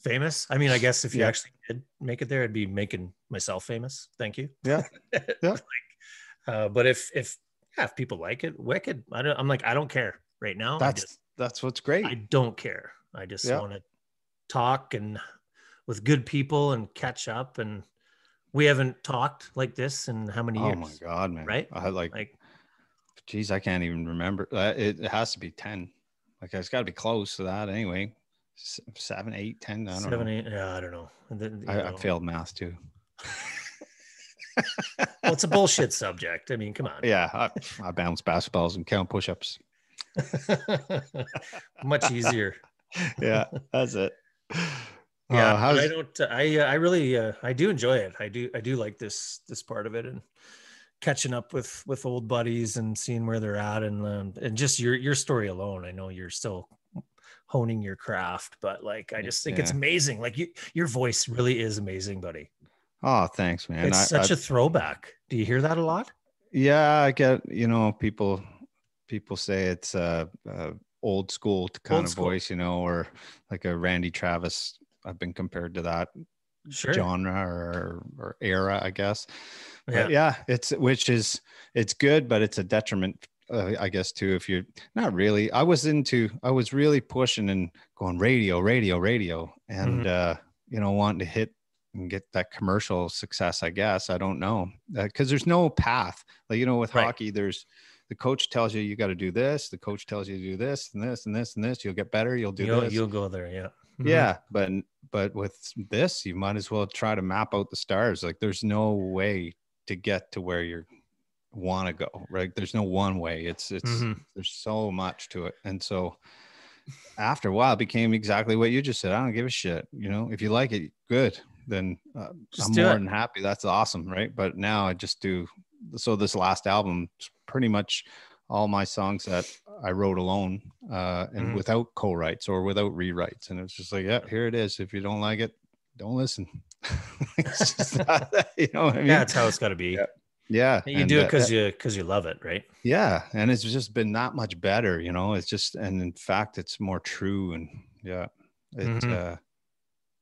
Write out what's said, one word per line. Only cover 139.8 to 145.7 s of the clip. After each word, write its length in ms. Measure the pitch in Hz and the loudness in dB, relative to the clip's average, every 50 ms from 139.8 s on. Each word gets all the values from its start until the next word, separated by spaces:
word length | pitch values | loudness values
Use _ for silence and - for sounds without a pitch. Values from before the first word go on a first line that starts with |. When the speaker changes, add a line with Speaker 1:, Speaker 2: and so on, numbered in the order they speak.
| 87 87 | -2 -2
Speaker 2:
Yeah. 140 | 92 98 101 - - _ _ _ _ _ _ - | 0 0 0 -2 -4 _ _ _ _ _ _ 0
Yeah, 340 | 110 113 123 131 131 123 - | 4 6 6 6 6 4 2
Speaker 1:
You 140 | 143 143 143 | 0 0 2
Speaker 2:
and, 100 | 139 127 | 4 6
Speaker 1:
do 100 | 147 151 | 8 6
it 40 | 147 | 6
Speaker 2:
uh, 40 | - | 8
Speaker 1:
'cause 200 | - 143 123 117 | 6 6 6 6
Speaker 2:
yeah. 140 | 113 110 104 101 | 6 4 4 2
Speaker 1:
you, 40 | |
'cause 240 | 92 - - 123 104 98 | 0 -2 -4 -4 -2 -2
you 60 | 87 | -2
love 240 | 82 95 104 87 82 | 0 0 0 0 -2
it, 100 | 80 - - | -6 -8 -6
right? 200 | 82 87 98 - _ _ _ - | -6 -6 -6 -6 _ _ _ 0
Speaker 2:
Yeah, 400 | 120 139 196 214 131 92 - - - - | 2 4 4 4 4 4 2 0 -2 0
and 160 | 107 107 120 | 2 4 4
it's 140 | 127 113 104 | 4 4 2
just 320 | 113 117 135 120 101 104 | -2 -2 -2 -4 -2 -2
been 160 | 120 110 107 | 0 0 0
that 240 | 104 113 123 127 - | 0 0 -2 -2 -2
much 260 | 147 113 95 90 85 | -4 -4 -6 -6 -2
better, 380 | 90 95 98 113 120 98 87 82 | 0 2 2 4 4 2 0 0
you 120 | 85 87 | -2 -2
know? 220 | 87 90 92 101 107 | -2 0 0 0 0
It's 140 | 95 82 - | 0 -2 -2
just, 260 | - 98 - - | -4 -2 -2 -4